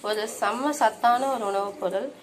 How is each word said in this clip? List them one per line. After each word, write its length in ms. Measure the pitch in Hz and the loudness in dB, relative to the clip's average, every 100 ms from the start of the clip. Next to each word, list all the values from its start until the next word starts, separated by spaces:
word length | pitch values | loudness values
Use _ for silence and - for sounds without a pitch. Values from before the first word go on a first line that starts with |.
| 208 | -2
ஒரு 160 | 214 220 - | -2 -4 -2
செம்ம 320 | 202 233 285 294 | -2 0 -2 2
சத்தான 480 | 220 214 240 247 269 254 | 2 4 4 4 2 0
ஒரு 100 | 202 | 0
உணவுப் 280 | 196 202 196 | 0 -2 -4
பொருள். 260 | 185 190 269 - | -2 -2 -4 -10